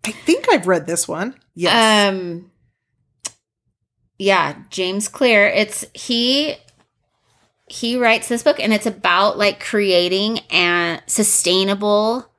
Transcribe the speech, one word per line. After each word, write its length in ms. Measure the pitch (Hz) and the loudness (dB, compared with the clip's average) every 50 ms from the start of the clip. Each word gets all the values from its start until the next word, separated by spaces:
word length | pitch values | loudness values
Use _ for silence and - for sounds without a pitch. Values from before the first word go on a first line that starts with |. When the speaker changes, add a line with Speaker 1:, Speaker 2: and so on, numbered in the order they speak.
| - | -8
Speaker 1:
I 80 | - | -10
think 340 | - - - - 339 523 - - | -10 -6 0 0 0 0 2 0
I've 160 | 403 240 170 180 | 0 0 2 0
read 180 | 180 165 151 | -2 -2 -2
this 220 | 165 170 170 - - | -4 -6 -6 -4 -6
one. 260 | 170 160 190 247 262 _ _ _ _ | -6 -6 -8 -8 -10 _ _ _ _
Yes. 540 | 165 175 175 202 233 226 220 214 208 202 196 | -4 0 2 4 4 6 6 6 6 4 2
Speaker 2:
Um, 400 | 190 190 180 175 170 170 180 _ _ _ _ _ _ _ _ _ _ _ _ _ _ _ - - _ _ _ _ _ _ _ _ _ _ _ _ _ _ _ _ _ _ | 0 -2 -6 -8 -10 -10 -14 _ _ _ _ _ _ _ _ _ _ _ _ _ _ _ -18 -18 _ _ _ _ _ _ _ _ _ _ _ _ _ _ _ _ _ _
yeah, 360 | 196 196 196 180 151 147 147 - - _ | 0 0 2 2 0 -2 -6 -12 -18 _
James 380 | - 185 185 180 190 202 208 - | -8 -6 -6 -4 -4 -4 -6 -8
Clear. 380 | - - 269 247 226 202 202 - | -4 0 2 4 4 4 4 4
It's, 360 | - 208 220 214 - - - - _ | 2 0 -2 -2 -4 -10 -10 -12 _
he, 600 | - - - 247 233 240 247 262 285 302 302 - - _ _ _ _ _ _ _ _ _ _ _ _ _ _ _ _ _ _ _ _ _ | -16 -6 -4 -2 -2 0 0 0 0 -2 -4 -8 -12 _ _ _ _ _ _ _ _ _ _ _ _ _ _ _ _ _ _ _ _ _
he 300 | _ - - 240 233 240 | _ -12 -8 -6 -4 -2
writes 320 | 254 247 226 226 233 - - | 0 2 2 2 0 0 -4
this 140 | 240 233 | -6 0
book, 180 | - 302 - - | 2 0 0 2
and 120 | - 220 | 0 0
it's 140 | 220 208 - | 0 0 0
about, 520 | 233 185 - - 180 175 185 202 208 - - | -4 -6 -2 0 0 2 4 2 2 2 2
like, 220 | 208 202 190 - | 0 0 0 -2
creating 800 | - - - 208 208 196 180 175 175 180 185 196 208 214 233 - - _ | -8 -4 -2 0 2 2 2 2 2 2 0 0 0 -2 -4 -6 -8 _
and 520 | - 175 175 175 175 175 170 170 165 - _ | 0 0 2 2 0 0 0 -2 -4 -8 _
sustainable 1200 | - - - 208 - - - - 175 180 185 190 196 202 196 208 208 208 208 214 220 233 254 - _ _ | -4 -2 0 0 2 0 0 0 2 0 0 0 0 -2 -2 0 0 2 2 0 0 -4 -6 -8 _ _